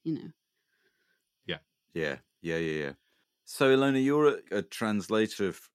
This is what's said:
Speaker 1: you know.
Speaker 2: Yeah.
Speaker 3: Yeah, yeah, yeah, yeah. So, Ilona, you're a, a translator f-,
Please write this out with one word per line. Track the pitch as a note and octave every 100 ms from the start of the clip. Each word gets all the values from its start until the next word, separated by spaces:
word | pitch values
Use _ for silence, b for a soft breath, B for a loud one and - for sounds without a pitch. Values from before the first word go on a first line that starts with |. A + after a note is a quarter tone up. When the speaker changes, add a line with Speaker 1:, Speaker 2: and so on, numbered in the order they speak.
Speaker 1:
you | E3
know. | D#3 F3 - _ _ _ _ _ _ _ _ _ _ -
Speaker 2:
Yeah. | D#2 _ _ _
Speaker 3:
Yeah, | F2 D#2 C2 _ _
yeah, | E2+ E2
yeah, | E2 D#2
yeah. | C#2+ C#2 _ _ _ _
So, | - - C3+ C3
Ilona, | C#3 C3+
you're | C3+ D3 D3 B2 -
a, | G2+
a |
translator | F2 - A2 G#2 F#2 A2 G#2+ - F#2+
f-, | D#2+ -